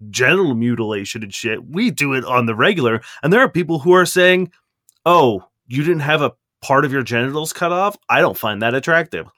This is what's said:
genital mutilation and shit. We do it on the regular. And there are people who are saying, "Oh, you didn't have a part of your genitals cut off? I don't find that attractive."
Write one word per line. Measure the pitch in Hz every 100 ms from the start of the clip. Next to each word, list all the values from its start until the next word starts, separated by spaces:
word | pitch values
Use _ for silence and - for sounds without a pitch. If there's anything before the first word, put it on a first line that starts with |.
| 107
genital | 101 127 185 175
mutilation | 117 120 117 107 104 101 117
and | 107
shit. | - 110 107
We | - 160 240
do | 143 143
it | 131
on | 117 123 117
the |
regular. | 110 156 190 120 113 - -
And | 147
there | 214
are | 269
people | 165 165 165
who | 151
are | 185 175
saying, | 185 180 185 175 _ _ _ _ _
"Oh, | 165 175 131 98 - _ -
you | 123
didn't | 151 165
have | 143 151
a | 139 - _ _
part | - 135
of | 147
your | 135
genitals | 120 117 127 147 156
cut | - 170
off? | 175 202 202 -
I | 127
don't | 160 95
find | 110 104
that | 113
attractive." | 131 135 165 170 85 80